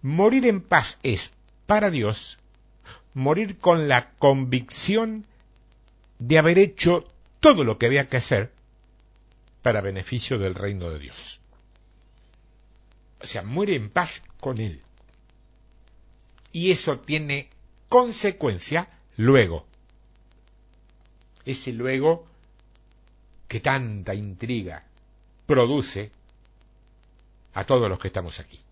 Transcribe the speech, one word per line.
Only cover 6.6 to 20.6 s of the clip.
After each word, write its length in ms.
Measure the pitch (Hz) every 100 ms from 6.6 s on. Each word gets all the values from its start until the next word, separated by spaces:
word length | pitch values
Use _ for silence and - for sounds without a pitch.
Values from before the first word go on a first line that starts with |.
| 196 - 170 175 - - _ _
todo 240 | 311 220
lo 140 | 123 104
que 80 | 117
había 220 | 139 139
que 80 | 127
hacer 340 | - 110 107 _ _ _ _ _ _ _ _ _ _ _
para 180 | 127 107
beneficio 580 | 98 95 90 120 - 120
del 160 | 98
reino 360 | 92 101 101 87
de 80 | 78
Dios. 420 | 71 - - - _ _ _ _ _ _ _ _ _ _ _ _ _ _ _ _ _ _
O 60 | -
sea, 160 | 113
muere 320 | 95 139 202
en 160 | 160 107
paz 320 | 175 170 - - -
con 180 | 139 120
él. 240 | 110 73 - _ _ _ _ _ _ _ _ _ _ _ _ _ _ _ -
Y 220 | 165 180
eso 260 | 180 - 131
tiene 500 | - 151 151 143 139 - - _ _
consecuencia 1000 | 247 247 220 202 190 139 95 - 156 185 _ _ -
luego. 500 | 113 135 98 82 - _ _ _ _ _ _ _ _ _